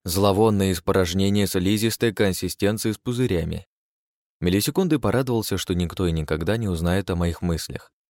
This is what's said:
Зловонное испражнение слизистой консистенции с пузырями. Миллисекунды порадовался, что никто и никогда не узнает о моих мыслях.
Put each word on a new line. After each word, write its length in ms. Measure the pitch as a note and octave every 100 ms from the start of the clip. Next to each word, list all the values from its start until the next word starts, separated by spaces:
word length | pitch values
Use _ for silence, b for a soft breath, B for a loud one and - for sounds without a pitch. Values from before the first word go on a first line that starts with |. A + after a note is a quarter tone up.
Зловонное 680 | F2 F2 G2+ F#2+ A2 G2+ F#2+
испражнение 720 | F2+ - F#2+ F2+ F#2 G2 G2+ G2
слизистой 680 | F#2+ F2+ G#2 A2 - A#2
консистенции 800 | G2 G2+ F2+ F2+ - G2 A2 A2+
с 60 | G#2
пузырями. 680 | - A#2+ B2+ F2 D#2+ D#2+ - _ _ _ _ _ _ _
Миллисекунды 560 | F2 F#2+ G#2 E3 F#3 D3+
порадовался, 600 | A2 A2+ C3 A#2 G#2+ F#2+
что 160 | - F2+
никто 320 | E2+ - F2+
и 40 |
никогда 460 | E2 D2+ D#2 E2 A2+
не 100 | G#2+
узнает 440 | E2+ F2 F#2 G2
о 40 | F2
моих 280 | F2 E2
мыслях. 480 | F2+ E2 - - - _ _